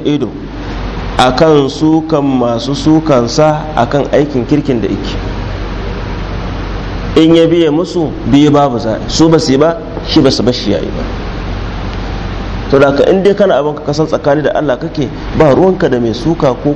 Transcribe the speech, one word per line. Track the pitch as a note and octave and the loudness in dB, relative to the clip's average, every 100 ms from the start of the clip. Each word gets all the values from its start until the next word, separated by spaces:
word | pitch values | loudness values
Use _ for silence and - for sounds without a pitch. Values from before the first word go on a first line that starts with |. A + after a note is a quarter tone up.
ido | C#3 D3 A2 - - - - - - - - - | -2 -2 -2 -6 -10 -10 -8 -6 -6 -8 -6 0
a | B2+ | 0
kan | B2+ D#3+ D3+ C3+ | 4 4 4 2
sukan | C#3 D#3 D#3+ D#3 D#3 | 0 2 2 2 0
masu | C#3 C3 A#2+ A#2 B2 | 0 0 0 -2 -4
sukansa | C#3 D#3 D#3+ D#3 B2+ A#2+ D3+ D3+ D3+ - - | -2 2 2 4 2 2 2 2 2 -4 -2
a | - | 0
kan | C#3+ - | 0 0
aikin | - D3 B2+ A2+ | 0 0 -2 0
kirkin | D3 C#3 A#2+ | 0 0 -2
da | G2 | -2
yake. | G2 - - - - - - - - - - - - - - - - - - - - - | -4 -4 -6 -6 -6 -8 -8 -8 -8 -8 -8 -8 -8 -6 -6 -6 -8 -8 -8 -8 -8 0
In | - D#3+ E3 | 4 6 6
ya | E3 | 4
biye | E3+ D#3+ | 4 2
musu, | D3+ F3+ F3 C#3+ - A#2+ | 2 -2 -2 -4 -4 2
biye | C#3 D3 | 4 6
babu | C#3+ C#3+ A#2+ | 4 2 0
za | A2 G#2 | -2 -4
a | |
yi. | - | -4
Su | - D#3+ | 2 4
ba | D#3+ | 4
su | - | 2
yi | C3+ | 2
ba, | D#3+ E3 - - - | 2 0 -8 -10 0
shi | D#3+ | 2
ba | C3+ | 4
su | - | 2
bashi | A2+ A#2+ G#2 | 0 0 -2
ya | D#2+ | -2
yi | - | -2
ba. | - - - - - - - - - - - - - - - - - - | -6 -6 -6 -8 -8 -8 -8 -8 -8 -8 -8 -6 -6 -6 -8 -8 -8 0
To | C#3 | 2
da | C#3+ | 4
haka | C#3 - | 4 2
in | F#3+ | 4
dai | F#3+ | 2
kana | G3+ G3 C3+ | 2 2 2
abin | D3 D3+ | 0 -4
ka | - | -6
kasan | D3 D#3 | -2 -2
tsakani | A#2 - D3 C3+ | 0 0 0 0
da | - | 0
Allah | D3 A#2+ | -2 -2
kake, | D#3+ - A#2 - - - | -4 -4 -6 -6 -6 2
ba | D3+ | 4
ruwanka | C3 F#3 F#3 D#3 | 6 4 2 0
da | B2 | 2
mai | A#2 A2 | 0 -2
suka | D#3 E3 C#3+ A#2+ | -2 0 0 0
ko | D3 | -2